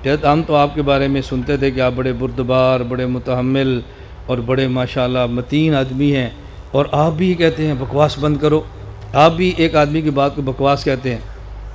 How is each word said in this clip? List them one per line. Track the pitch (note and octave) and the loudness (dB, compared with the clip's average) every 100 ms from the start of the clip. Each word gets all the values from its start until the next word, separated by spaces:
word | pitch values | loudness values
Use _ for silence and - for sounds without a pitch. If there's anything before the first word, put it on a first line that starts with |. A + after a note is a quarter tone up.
कहता, | C3+ D3+ D3 | -2 2 2
"हम | D#3 | 2
तो | D#3+ | 2
आपके | D3 D3 D3+ | 2 2 0
बारे | C#3+ C#3 C#3 | 0 2 2
में | C#3 | -2
सुनते | C3 C3 B2 C#3+ | -2 -4 -2 0
थे | C#3 | 0
कि | B2+ | 0
आप | B2+ | 0
बड़े | A#2+ C3 | 0 -2
बुर्दबार, | A#2+ B2+ B2+ B2 B2+ B2+ B2+ | -2 -4 -4 0 2 4 2
बड़े | A#2+ B2+ B2+ | -2 -4 -2
मुतहम्मिल | B2+ C3 B2 B2+ C3+ C3+ B2 A#2 - - - - | -4 -2 -2 0 2 0 -2 -4 -16 -18 -14 -6
और | B2 | -4
बड़े | A#2 C3 C3 | 0 0 0
माशाल्लाह | B2+ B2+ C3+ B2 B2+ A#2+ | 0 -2 -2 0 0 0
मतीन | A#2+ A#2+ D3 D#3+ | -2 -2 0 2
आदमी | C#3+ C3+ C3 C#3+ | 2 0 0 2
हैं, | C#3 A#2 - - - - | 2 -2 -8 -16 -18 -2
और | C#3 C#3+ | 0 2
आप | C#3 D#3+ | 2 2
भी | D#3 F#3 | 2 0
कहते | F3 E3 D3+ D#3 | 4 2 2 -2
हैं | C3 | -2
बकवास | C3+ C#3 D3 C#3 | -2 0 0 0
बंद | D3+ C#3+ | -2 0
करो, | D3+ D#3 - - - - - | 2 0 -2 -12 -16 -16 -2
आप | C3+ D#3+ | 4 4
भी | E3 F#3 E3+ | 4 0 2
एक | D#3+ D#3+ | 2 4
आदमी | D3 D#3 | 2 2
की | D3+ | 0
बात | C#3 C#3 C#3+ | 2 0 0
को | |
बकवास | C3 B2+ C#3 C#3 | -4 0 2 2
कहते | D3 B2+ C3 | 0 -2 -2
हैं।" | A2+ - - - - - | -6 -8 -14 -14 -14 -14